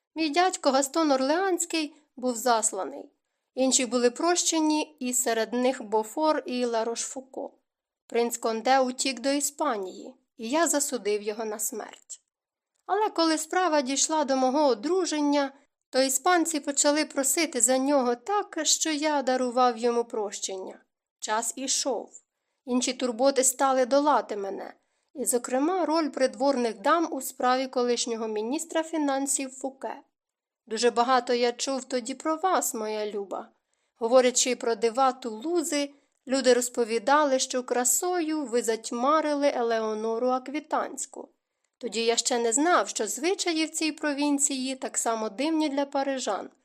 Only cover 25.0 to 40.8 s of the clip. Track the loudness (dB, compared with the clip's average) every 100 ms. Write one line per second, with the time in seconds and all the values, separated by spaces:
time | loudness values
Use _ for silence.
25 | _ -6 -2 -2 0 -2 0 0 0 0
26 | -2 0 -2 0 0 2 -2 -2 0 2
27 | 0 -4 -8 -2 0 2 0 0 0 0
28 | -2 -4 -4 -4 -2 -4 -4 -4 -2 -2
29 | 0 0 0 -2 -4 -8 -10 -8 -12 -12
30 | -16 _ _ _ _ _ -10 0 2 2
31 | 4 2 2 2 0 0 -4 -4 -4 -6
32 | -6 -6 -4 -2 0 2 0 -4 -4 -4
33 | -4 -6 -6 -8 -10 _ _ _ _ -6
34 | 4 6 6 4 0 0 -2 0 0 4
35 | 2 2 -6 -8 -2 -2 0 0 -2 -6
36 | _ _ -4 2 4 4 2 -2 -2 0
37 | 2 4 4 2 0 -4 -2 0 2 0
38 | 0 -2 -2 -2 -2 -2 0 -2 -4 -2
39 | 2 2 2 0 2 2 0 0 -2 -2
40 | -4 -2 0 0 -2 -10 -4 -4